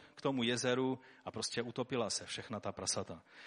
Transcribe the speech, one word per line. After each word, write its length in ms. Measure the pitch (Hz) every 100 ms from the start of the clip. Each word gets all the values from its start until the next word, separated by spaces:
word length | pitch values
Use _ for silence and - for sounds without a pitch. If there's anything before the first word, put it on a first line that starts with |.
| -
k 80 | -
tomu 200 | 143 135
jezeru 580 | 117 120 123 123 131 127 - -
a 60 | -
prostě 320 | 113 - -
utopila 480 | 120 113 120 127 104
se 160 | - 87
všechna 340 | - - 104
ta 120 | 101
prasata. 500 | - 92 - 95 85 - -